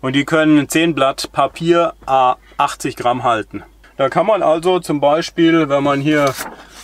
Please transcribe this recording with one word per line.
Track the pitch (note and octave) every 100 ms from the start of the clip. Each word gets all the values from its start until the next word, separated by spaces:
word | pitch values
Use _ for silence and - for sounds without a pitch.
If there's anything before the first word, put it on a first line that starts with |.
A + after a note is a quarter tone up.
Und | C3
die | C3+ C#3
können | D#3+ D#3 D3+ C3+
zehn | D#3+ E3+
Blatt | C#3+ C3+ C#3 -
Papier | - C3+ - E3+ E3+ E3 - -
à | C3+ B2+ - - -
achtzig | C#3+ - D3 -
Gramm | A#2+ B2
halten. | B2 A2 G#2 G2+ - _ - -
Da | C3+
kann | E3+ E3+
man | G#3
also | D#3 E3 E3+ F#3
zum | - D3
Beispiel, | C#3+ D#3 E3 - E3 E3 D3+
wenn | C#3
man | C#3+ C#3
hier | C#3+ D3+ C#3+ C3+ - - - -